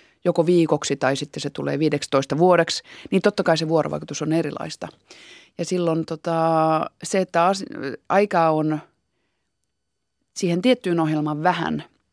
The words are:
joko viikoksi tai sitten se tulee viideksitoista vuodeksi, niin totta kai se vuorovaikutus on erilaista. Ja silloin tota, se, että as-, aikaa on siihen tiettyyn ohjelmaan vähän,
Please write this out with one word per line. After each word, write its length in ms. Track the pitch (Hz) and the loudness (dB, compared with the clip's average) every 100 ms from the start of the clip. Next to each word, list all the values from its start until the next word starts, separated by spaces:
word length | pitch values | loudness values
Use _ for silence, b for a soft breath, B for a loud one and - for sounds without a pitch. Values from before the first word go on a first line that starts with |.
| b b 180 | b b -2
joko 200 | 175 165 | 2 4
viikoksi 500 | 175 160 151 - 139 | 4 4 0 -2 -2
tai 200 | 131 139 | -2 -2
sitten 260 | 139 - | -6 -8
se 80 | 139 | -10
tulee 300 | - 139 143 | -6 -4 0
viideksitoista 580 | 156 143 - 135 135 139 | 0 -2 -2 -2 0 2
vuodeksi, 460 | 180 175 165 - - B B | 4 4 2 -4 -10 B B
niin 100 | 190 | 0
totta 220 | 208 202 | 0 0
kai 140 | 180 165 | 0 0
se 100 | 160 | 0
vuorovaikutus 540 | 160 147 151 160 147 | 0 0 -4 -8 -8
on 120 | 151 | -2
erilaista. 540 | 160 151 - 160 - 165 - _ B B B B - | -2 -2 -6 -10 -12 -14 -16 _ B B B B -10
Ja 80 | 170 | -4
silloin 400 | 180 170 160 160 | -2 0 0 -2
tota, 840 | 160 - 165 165 160 160 160 - _ | -6 -2 0 2 4 2 2 -2 _
se, 160 | - 196 | -4 -2
että 280 | 185 170 170 | 0 2 2
as-, 180 | 196 - - 135 - - | 0 -4 -10 -10 -10 0
aikaa 420 | 190 208 180 165 | 2 2 2 2
on 280 | 156 156 151 - _ _ _ _ _ _ _ _ _ _ _ _ _ _ | 2 0 -2 -6 _ _ _ _ _ _ _ _ _ _ _ _ _ _
siihen 280 | - 180 170 | -6 -2 0
tiettyyn 380 | 240 247 185 170 | 2 2 0 0
ohjelmaan 440 | 156 156 151 151 | 0 0 -2 -2
vähän, 400 | 170 170 160 151 - _ _ | 0 0 -2 -4 -8 _ _